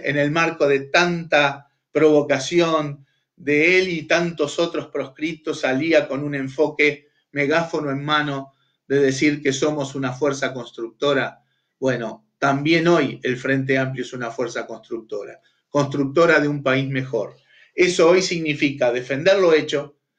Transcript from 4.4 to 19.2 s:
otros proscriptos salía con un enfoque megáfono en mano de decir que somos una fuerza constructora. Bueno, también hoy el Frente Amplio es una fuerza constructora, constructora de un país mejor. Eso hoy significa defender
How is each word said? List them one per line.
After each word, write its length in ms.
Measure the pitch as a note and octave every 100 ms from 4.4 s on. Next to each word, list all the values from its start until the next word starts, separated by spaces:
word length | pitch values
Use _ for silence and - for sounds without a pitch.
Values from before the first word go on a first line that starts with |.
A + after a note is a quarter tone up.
| C#3+ -
otros 300 | E3+ D3+ A#2+
proscriptos 720 | D3 - - D#3 E3 - C#3+
salía 480 | C3 C3 D#3+ D3+ C#3
con 140 | C3+
un 120 | D3
enfoque 760 | C#3+ C3+ C3+ D3+ D3+ D3 D3 _ _ _
megáfono 580 | C#3+ C#3 D#3+ E3 D#3+ D3
en 140 | C#3
mano 480 | C#3+ D3+ D3 C#3 C3+ _ _ _ -
de 120 | C#3
decir 420 | C3+ C3 D3+ D3
que 100 | D3
somos 420 | C3 D3+ D3+ -
una 180 | C#3 C3
fuerza 420 | B2+ D3 C3+ B2+
constructora. 880 | B2+ A#2 - A2+ - C#3+ C3+ A2 - _ _ _ -
Bueno, 480 | C3 A#2+ A2+ - _ _
también 500 | C#3 C3+ D3 E3+ E3+
hoy 320 | E3+ C3 G#2+
el 140 | C3 B2
Frente 400 | C3+ C3+ C3+ C3+
Amplio 280 | C3 C3
es 100 | A#2+
una 160 | B2+ A#2
fuerza 360 | B2 A#2 A#2+ A2+
constructora, 720 | A2 - A#2 - G#2 G2 - _ _ _
constructora 720 | D3 C#3 C#3+ C3+ D3 E3+ D#3
de 80 | D3
un 140 | D3
país 260 | C#3 C3 C3+
mejor. 480 | C3+ C3 A#2 F#2+ - _ _ _
Eso 340 | - F3+ F3+ E3
hoy 140 | F#3
significa 680 | F3+ E3+ D#3+ C#3 C#3+ C3 B2
defender 480 | B2 B2+ C3+